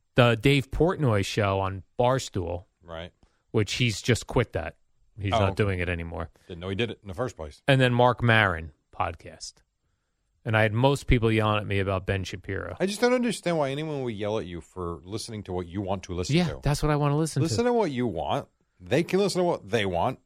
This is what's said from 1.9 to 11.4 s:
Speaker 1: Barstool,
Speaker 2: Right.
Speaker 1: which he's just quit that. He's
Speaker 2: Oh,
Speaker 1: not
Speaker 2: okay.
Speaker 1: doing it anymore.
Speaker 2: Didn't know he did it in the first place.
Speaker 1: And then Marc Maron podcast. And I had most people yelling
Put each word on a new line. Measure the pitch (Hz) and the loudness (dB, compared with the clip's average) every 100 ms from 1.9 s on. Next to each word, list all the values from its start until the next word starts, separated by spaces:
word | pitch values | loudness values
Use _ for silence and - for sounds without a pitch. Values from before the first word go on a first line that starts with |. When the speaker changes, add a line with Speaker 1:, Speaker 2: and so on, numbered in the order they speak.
| - | 0
Speaker 1:
Barstool, | 123 131 - 101 85 87 - _ | 2 0 -2 -6 -6 -8 -12 _
Speaker 2:
Right. | 85 82 87 - _ _ _ | -14 -12 -12 -16 _ _ _
Speaker 1:
which | 123 104 | -2 0
he's | - 123 101 | 0 0 0
just | - 117 - | 0 0 0
quit | 131 110 | -2 -2
that. | 85 80 - _ _ _ - | -4 -8 -12 _ _ _ -8
He's | 98 | -2
Speaker 2:
Oh, | 110 | 2
Speaker 1:
not | 95 | 2
Speaker 2:
okay. | 92 | 2
Speaker 1:
doing | 104 90 | -2 -2
it | 87 | -4
anymore. | 85 82 85 82 _ - | -4 -6 -8 -10 _ -18
Speaker 2:
Didn't | 85 | -12
know | 90 | -6
he | 95 | -4
did | 117 | -4
it | 92 | -6
in | 101 | -12
the | |
first | 90 123 - | -6 -6 -8
place. | 76 - - | -14 -4 2
Speaker 1:
And | 135 | 4
then | 127 | 6
Marc | 120 123 117 | 6 4 6
Maron | 120 110 101 82 80 - _ - | 6 6 6 2 -8 -16 _ -6
podcast. | 92 85 87 80 - - _ _ _ _ _ _ _ _ | -4 -6 -16 -16 -18 -18 _ _ _ _ _ _ _ _
And | - 110 | 0 4
I | |
had | 110 | 4
most | 110 135 139 - | 4 2 2 2
people | 127 113 | 4 4
yelling | 110 | 2